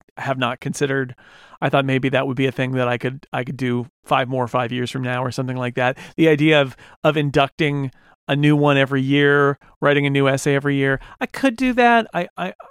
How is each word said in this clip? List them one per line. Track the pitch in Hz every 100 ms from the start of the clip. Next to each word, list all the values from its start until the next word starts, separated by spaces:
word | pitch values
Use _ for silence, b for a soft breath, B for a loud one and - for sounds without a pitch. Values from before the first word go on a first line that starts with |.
| _ -
have | 139 131
not | 120 131
considered. | - - 143 135 127 - B B B B
I | 139
thought | 139
maybe | 135 131 135
that | 131 139
would | 127
be | 135
a |
thing | 131 131
that | 131 123
I | 120
could, | 127 135 -
I | 131
could | 127 127
do | 127 120 120 _ -
five | 139 127
more, | 131 120
five | 127 120
years | 123 120
from | 135
now | 127 123
or | 131
something | 135 127 127
like | 123 127
that. | 127 - B B
The | 160
idea | 147 156 147
of, | 135 - B B
of | 156 151
inducting | 143 143 135 - 151 143 135 b b b -
a | 139
new | 147 147
one | 143 139
every | 135 139
year, | 135 143 143 143 143 143 b b
writing | 147 143 143
a |
new | 139 135
essay | 139 147
every | 139 143 139
year, | 135 135 B B
I | 254
could | - 269 226
do | 254
that. | 247 240 233 -
I, | 175 180 -
I, | 180 - -